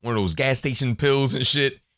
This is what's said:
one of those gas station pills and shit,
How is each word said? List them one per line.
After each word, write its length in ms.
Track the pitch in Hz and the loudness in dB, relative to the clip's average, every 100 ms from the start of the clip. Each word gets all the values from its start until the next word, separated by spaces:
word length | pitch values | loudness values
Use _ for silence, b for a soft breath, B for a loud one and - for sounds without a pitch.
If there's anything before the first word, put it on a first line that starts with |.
one 140 | 113 113 | -4 -2
of 60 | |
those 140 | 95 80 | 0 0
gas 240 | 135 127 | 0 0
station 360 | 147 120 131 113 | 0 -2 -2 0
pills 380 | 143 139 135 | 2 2 2
and 120 | 117 127 | 0 0
shit, 280 | 143 139 - _ | 2 0 -2 _